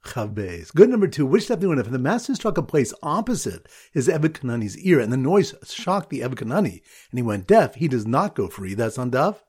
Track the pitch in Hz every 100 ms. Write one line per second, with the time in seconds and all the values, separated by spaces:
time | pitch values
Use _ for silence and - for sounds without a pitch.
0 | - 127 107 104 98 85 80 151 233 247
1 | 190 - 135 190 - 214 190 143 110 131
2 | 127 233 - 247 220 170 139 156 120 -
3 | 151 170 226 220 120 87 _ - - 160
4 | 123 160 156 156 127 117 104 - 185 156
5 | 110 127 131 196 160 - - - - 196
6 | - 139 117 127 113 160 165 87 _ -
7 | - 123 117 101 95 214 139 - 160 127
8 | 107 131 202 - 95 - 95 98 113 117
9 | 123 127 175 208